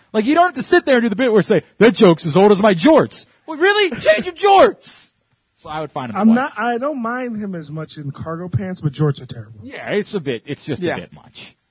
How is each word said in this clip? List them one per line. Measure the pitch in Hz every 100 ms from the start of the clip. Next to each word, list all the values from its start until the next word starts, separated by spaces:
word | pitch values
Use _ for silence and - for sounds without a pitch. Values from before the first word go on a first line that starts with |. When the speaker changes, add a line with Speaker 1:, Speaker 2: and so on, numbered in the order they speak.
| _
Speaker 1:
Like, | 220
you | 220
don't | 320 359
have |
to | 262
sit | - 349 302
there | 254
and |
do | 233
the | 196
bit | 254
where | 214
say, | 165 165 - -
"That | 220
joke's | 175 202 165
as | 170 156
old | 202
as | 196
my | 214
jorts." | 175 226 302 117 - - _ -
Well, | 302
really? | 370 415 381 233
Change | - 622
your | 359
jorts! | 330 392 392 233 - - - - _ _ _ _
So | _ 165
I | 156
would | 151
find | 147 123
him | 110
Speaker 2:
I'm | 220
Speaker 1:
twice. | 233
Speaker 2:
not, | 294 -
I | 233 240
don't | 277 285
mind | 226 247 254 214
him | 208
as | 175 151
much | 156 156 -
in | 143
cargo | - 160 165 180
pants, | - 190 180
but | 151
jorts | 135 151 135
are | 131
terrible. | 123 107 107
Speaker 1:
Yeah, | 240 220 120
it's | 190 -
a | 208
bit, | 139 113 -
it's | 139
just | - 135
Speaker 3:
Yeah. | 175 127
Speaker 1:
a |
bit | 85
much. | - _ - - _ _